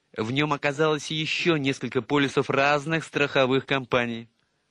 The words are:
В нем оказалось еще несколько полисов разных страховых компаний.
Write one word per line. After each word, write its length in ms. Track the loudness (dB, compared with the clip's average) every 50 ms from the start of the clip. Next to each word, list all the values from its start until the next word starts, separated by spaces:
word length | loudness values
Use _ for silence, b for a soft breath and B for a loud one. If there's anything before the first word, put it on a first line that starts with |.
| _ _ -8 -6
В 140 | -4 -2
нем 220 | 0 0 0 0 -2
оказалось 580 | 0 0 -2 0 2 2 2 0 -2 -4 -6
еще 460 | -4 -4 -4 -4 -4 -2 0 2 2 2
несколько 440 | 0 -2 -2 -2 -6 -4 -2 -4
полисов 480 | -2 0 2 2 2 2 2 0 0 2
разных 540 | 2 2 4 4 2 2 0 -2 -2 -4 -4
страховых 640 | -4 -2 -2 -2 2 2 2 4 4 2 0 0
компаний. 640 | 0 -2 -2 0 0 0 0 0 0 -4 -8 -12 -16 _ _ _ _ _ _ _ _